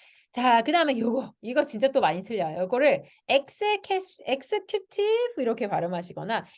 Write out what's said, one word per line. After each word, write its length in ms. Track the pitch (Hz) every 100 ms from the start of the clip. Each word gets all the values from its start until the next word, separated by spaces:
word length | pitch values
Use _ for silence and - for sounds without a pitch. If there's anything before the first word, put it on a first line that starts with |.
| _ _ _
자, 300 | - 247 233
그다음에 360 | 226 339 311 247
요거, 360 | 226 254 220 -
이거 220 | 208 254 285
진짜 240 | 214 269
또 100 | 269
많이 240 | 175 170
틀려요. 380 | 190 220 160 165
요거를 420 | 185 247 285 170 - _ -
execu-, 960 | 277 277 - 415 415 - 381 381 - -
executive 1080 | 269 - 415 392 415 - - 415 453 480 480
이렇게 300 | 233 226 208
발음하시거나 760 | 165 170 175 180 - 170 220 -